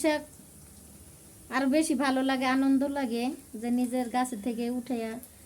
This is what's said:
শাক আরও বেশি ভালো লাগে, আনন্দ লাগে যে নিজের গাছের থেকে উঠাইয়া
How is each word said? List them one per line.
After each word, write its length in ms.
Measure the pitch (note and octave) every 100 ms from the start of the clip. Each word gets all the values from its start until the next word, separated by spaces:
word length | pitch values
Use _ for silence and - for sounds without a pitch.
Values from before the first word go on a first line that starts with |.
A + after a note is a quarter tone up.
শাক 200 | D#4+ D4+ D4 - - - - - - - - - - - -
আরও 120 | B3 C4+ D4
বেশি 180 | D#4 C4
ভালো 160 | C#4 C4 C4+
লাগে, 160 | C4 C4 C4
আনন্দ 260 | C4+ C4+ C#4+ C#4
লাগে 260 | C4 A#3 B3 D#4 - A3
যে 80 | A#3 B3
নিজের 280 | B3 B3+ A#3+
গাছের 260 | B3 B3+ A#3 B3
থেকে 180 | A3+ A#3+ B3
উঠাইয়া 340 | A#3+ A#3+ A3+ A3+ - -